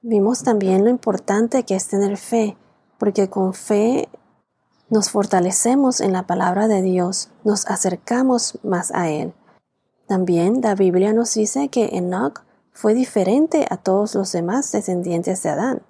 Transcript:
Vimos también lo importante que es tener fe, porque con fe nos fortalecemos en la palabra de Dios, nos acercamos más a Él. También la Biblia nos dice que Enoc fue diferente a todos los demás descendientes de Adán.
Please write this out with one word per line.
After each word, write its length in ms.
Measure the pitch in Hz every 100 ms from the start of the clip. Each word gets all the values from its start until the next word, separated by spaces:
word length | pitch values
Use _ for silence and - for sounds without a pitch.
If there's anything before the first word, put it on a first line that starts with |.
Vimos 420 | 240 214 202 247
también 400 | - 214 190 190
lo 60 | 214
importante 720 | 247 - 196 - 202 226 262
que 120 | 233 190
es 120 | -
tener 300 | 196 202 202
fe, 400 | - 233 214 - _ _ _ _
porque 320 | 208 190 190
con 240 | 196 185
fe 560 | 185 - 208 220 262 - - _ _ _ _ _ _ _
nos 200 | 220 196
fortalecemos 920 | 208 202 190 180 - 233 269 269 254
en 120 | 196
la 120 | 185 185
palabra 420 | 233 185 185 220
de 140 | 202
Dios, 480 | 185 185 180 190 - _
nos 240 | 208 202 -
acercamos 880 | 190 185 180 - 240 262 240 - -
más 280 | 208 180 -
a 180 | - 170
Él. 240 | 151 165 - _ _ _ _ _ _ _
También 540 | 190 180 170 175 247
la 120 | 233 196
Biblia 380 | 190 180 196
nos 200 | 220 233
dice 360 | 226 214 269 277
que 260 | 254 214 -
Enoc 460 | 180 185 269 - _ _ _
fue 220 | - 214
diferente 760 | 226 254 214 185 254 320 311 -
a 80 | 180
todos 380 | - 190 208 202
los 160 | 190
demás 400 | 175 170 240 277
descendientes 720 | 214 202 180 180 170 175 190
de 60 | 160
Adán. 340 | 151 240 -